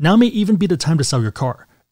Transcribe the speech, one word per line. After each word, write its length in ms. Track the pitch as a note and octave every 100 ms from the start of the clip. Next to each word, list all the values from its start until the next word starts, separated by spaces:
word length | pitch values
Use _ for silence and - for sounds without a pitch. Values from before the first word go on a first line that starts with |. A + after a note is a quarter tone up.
Now 160 | D3+ A3
may 100 | A#3+
even 300 | G#3 G#3 G3+
be 100 | G3
the 100 | E3+
time 220 | D3+ D#3+
to 60 |
sell 180 | C3+ C3+
your 80 | A2
car. 380 | - B2+ - - _ _